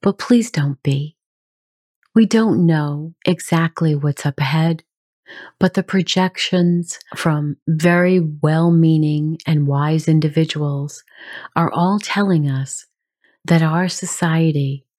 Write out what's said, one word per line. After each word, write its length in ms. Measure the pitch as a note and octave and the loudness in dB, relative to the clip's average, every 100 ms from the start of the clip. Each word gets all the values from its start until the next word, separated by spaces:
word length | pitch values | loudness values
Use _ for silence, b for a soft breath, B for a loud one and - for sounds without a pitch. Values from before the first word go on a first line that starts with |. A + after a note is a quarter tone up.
but 160 | - G3+ | 0 -2
please 340 | - A#3+ A3+ | 2 2 2
don't 300 | - C#3+ C3+ | -2 -2 -2
be. 320 | - C#3 D3 _ _ _ _ _ _ _ _ _ _ | -2 -2 -4 _ _ _ _ _ _ _ _ _ _
We 120 | - G#3+ | 2 4
don't 400 | A3+ A3 E3+ F3 | 2 2 2 2
know 480 | D#3+ D3 C#3+ D#3+ E3 - | 2 -2 -6 -10 -8 -4
exactly 720 | E3+ - E3 E3 - E3 D3 | -4 0 0 0 -2 -2 0
what's 300 | D3 C#3+ D3 | -2 -2 -4
up 140 | C3+ | -2
ahead, 440 | C#3 D#3 D#3+ D#3+ _ _ _ _ B B B B | -2 0 0 -2 _ _ _ _ B B B B
but 140 | F#3 | -2
the 100 | - | 0
projections 1160 | F#3 F#3+ E3+ - F#3 F#3 - F#3 F3 F3 E3+ - - - | -2 -2 0 0 0 -2 -2 0 2 0 -4 -12 -16 -4
from 420 | E3+ D3+ D3 - - | -2 0 -2 -6 -4
very 520 | D#3+ E3+ F3 F3+ F#3 | 0 2 2 4 2
well-meaning 1200 | D#3+ D3+ D3+ D#3 E3+ E3+ E3 D#3+ D3+ D3+ D3+ D#3+ - | 0 -2 0 2 4 4 4 4 2 0 -2 -6 -2
and 220 | D#3 C#3+ | 0 0
wise 400 | C#3 D3 D#3+ D#3 | 0 0 0 2
individuals 960 | D#3 D3+ D3 D#3+ - D3 C#3+ C#3+ - _ B B B B - | 2 2 0 -2 -2 -4 -4 -8 -12 _ B B B B -2
are 160 | E3 | -2
all 280 | - F3 G#3 | 0 0 0
telling 500 | - - G3+ E3+ D3 | -4 -2 0 2 0
us 360 | C3+ C3+ - - _ _ _ _ _ | -4 -6 -10 -18 _ _ _ _ _
that 180 | - E3+ | 0 2
our 260 | D#3+ D#3+ F3+ | 2 0 -2
society 960 | - F3+ - E3+ D#3+ E3 D3 C#3 C#3 _ | -4 -10 -4 0 2 2 2 -2 -6 _